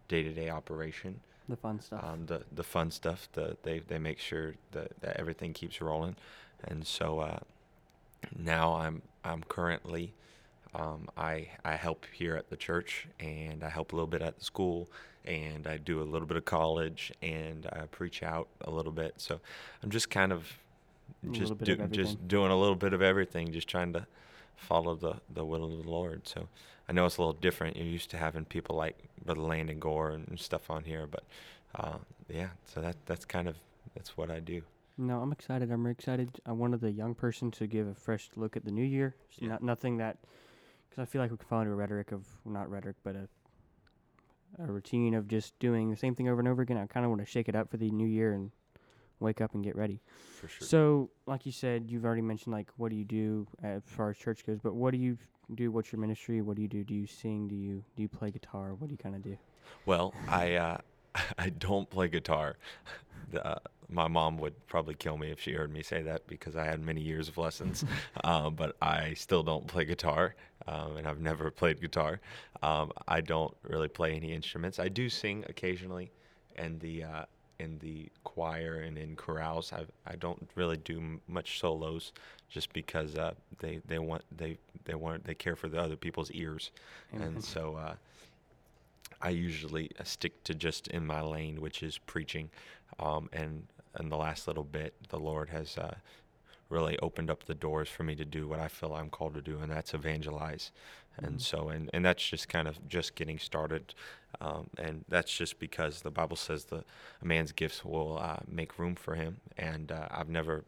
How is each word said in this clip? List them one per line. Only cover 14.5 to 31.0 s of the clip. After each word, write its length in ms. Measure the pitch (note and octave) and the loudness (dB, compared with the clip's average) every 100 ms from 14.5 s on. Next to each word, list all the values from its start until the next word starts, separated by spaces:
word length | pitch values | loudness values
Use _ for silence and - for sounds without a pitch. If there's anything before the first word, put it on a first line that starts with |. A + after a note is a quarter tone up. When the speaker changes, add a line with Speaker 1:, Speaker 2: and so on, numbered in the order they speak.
| - F#2 E2+ F2 - - - - | 0 2 2 -2 -12 -18 -12 -4
Speaker 1:
and 420 | D#2+ D#2 D2+ D#2 | -2 -2 -4 -4
I 100 | D#2 | -4
do 240 | D2+ D#2+ | -2 -2
a 20 | |
little 240 | D2+ D#2+ D#2 | 0 0 0
bit 80 | E2 | 0
of 100 | - | 4
college, 640 | E2 D#2+ E2 D#2+ D#2+ - - | 4 6 4 2 -2 -8 -6
and 460 | D#2+ D#2+ D#2+ D#2+ D#2+ | -4 -2 -4 -6 -6
I 180 | D#2+ D#2 | -6 -8
preach 380 | - F2+ - | -6 -6 -4
out 240 | E2 E2 - - | -2 -2 -4 -8
a 100 | - | -4
little 200 | D#2+ D#2 | -2 -2
bit. 220 | D#2+ D#2+ - | -2 -2 -4
So 220 | - D#2 - - - - | -6 -6 -8 -14 -14 -10
I'm 80 | G#2+ | -2
just 180 | A2 - | 0 2
kind 240 | G2+ F#2+ | 6 6
of 180 | F2 D#2+ - - - _ - - - | 4 -2 -14 -20 -20 _ -20 -20 -8
Speaker 2:
A 40 | - | -2
Speaker 1:
just 120 | A#2 | 0
Speaker 2:
little 140 | A2 G#2 | 0 2
bit 140 | G#2+ | 4
of 220 | F#2 F#2 | 4 4
Speaker 1:
do-, 40 | G#2+ | 2
just 180 | F#2+ | 2
Speaker 2:
everything. 140 | G#2+ F2+ | 0 4
Speaker 1:
doing 240 | G2+ F#2+ | 8 8
a 60 | F#2+ | 10
little 180 | G2+ F#2+ | 8 8
bit 180 | G2 | 6
of 100 | F#2 | 8
everything, 480 | F#2+ F#2+ F#2 E2+ E2 | 8 8 4 0 -2
just 160 | E2 - | -2 -2
trying 260 | F2+ F2 | 0 0
to 140 | E2 G2+ - - - - - | 0 -4 -12 -20 -20 -20 -8
follow 400 | - E2 E2+ E2 | 4 4 4 2
the, 200 | E2 - - | 0 -2 -6
the 140 | D#2+ D#2+ | -4 -2
will 180 | D#2+ | 0
of 200 | D#2+ E2 | -2 -4
the 60 | D#2+ | -2
Lord. 380 | E2 F2+ D#2+ - | -2 -2 -4 -6
So 200 | - E2 - - - - | -8 -8 -12 -20 -12 2
I 40 | |
know 120 | F2 F2 | 6 6
it's 120 | - | 6
a 40 | |
little 120 | E2 | 4
different. 440 | D#2 F#2 E2+ E2 - | 4 4 4 0 -2
You're 80 | E2+ | -2
used 240 | E2+ - | -4 -4
to 80 | E2 | -2
having 280 | D#2+ D#2+ D#2 | -2 -2 -4
people 300 | E2+ - D#2 | -4 -2 0
like 220 | D#2+ - - - | -2 -4 -12 -8
Brother 180 | - D#2 | -2 0
Landon 380 | D#2+ D#2+ D#2+ D#2 | 2 0 0 -2
Gore 300 | D#2 D#2 D#2 | 0 2 0
and 300 | D#2 D#2 F2 | -2 -6 -8
stuff 320 | - D#2 - | -2 -4 -2
on 120 | D#2 | -6
here, 220 | D#2 D#2+ | -4 -6